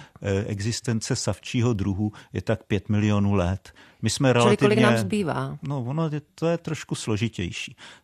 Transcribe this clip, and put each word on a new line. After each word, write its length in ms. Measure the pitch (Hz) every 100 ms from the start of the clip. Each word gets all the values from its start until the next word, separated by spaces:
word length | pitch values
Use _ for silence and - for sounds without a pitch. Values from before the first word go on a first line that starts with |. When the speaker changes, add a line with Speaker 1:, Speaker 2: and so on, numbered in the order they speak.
| - -
Speaker 1:
eh, 240 | 101 98 110
existence 680 | 104 107 113 - 110 - 127
savčího 580 | - 98 - 127 117
druhu 380 | 104 98 95 107 - -
je 80 | -
tak 220 | - 110
pět 260 | - 101 -
milionů 440 | 104 104 104 101
let. 400 | 101 87 98 - - - _
My 80 | 110
jsme 200 | - 135
Speaker 2:
Čili 80 | 120
kolik 180 | 120 208
Speaker 1:
relativně 220 | 208 - -
Speaker 2:
nám 120 | 113
zbývá? 600 | 185 208 165 131 135 147
Speaker 1:
No, 200 | 143 143
ono 260 | 120 151 160
je, 80 | 147 - -
to 120 | 165
je 100 | 170
trošku 380 | - 156 - 151
složitější. 800 | - 104 113 - 90 - - - - -